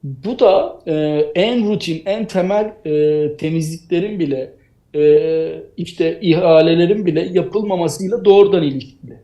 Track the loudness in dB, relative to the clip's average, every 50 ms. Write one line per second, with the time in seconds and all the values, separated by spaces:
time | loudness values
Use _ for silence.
0 | -12 -12 -14 -10 -10 -10 -2 2 4 4 4 4 0 -2 -8 -12 _ -6 -4 -2
1 | -2 -2 0 0 -2 -2 0 0 0 0 0 0 0 0 -2 -2 -4 -6 -8 -6
2 | -4 -6 -4 -4 -4 -4 -2 -2 -2 0 0 -2 -2 -4 -6 -12 _ -4 -2 0
3 | 2 2 0 0 -2 -4 -4 -6 -6 -4 -4 -4 -4 -6 -8 -12 _ _ -4 -2
4 | -2 -4 -4 -4 -4 -4 -4 -6 -6 -10 -14 _ _ _ _ _ _ _ _ 2
5 | 4 4 4 4 4 2 -2 -2 -2 -4 -6 -10 -14 -18 _ -12 -12 -12 -4 -2
6 | -2 -2 -2 -2 0 0 2 2 4 4 6 6 6 4 4 2 2 2 0 0
7 | 0 -2 -2 -2 -4 0 -2 -2 -2 -2 -4 -4 -4 -2 -4 -2 -2 -4 -4 -6
8 | -6 -6 -4 -2 4 4 6 6 6 6 4 0 0 -2 -4 -6 -10 -12 -20 _
9 | -20 -20 -20 -20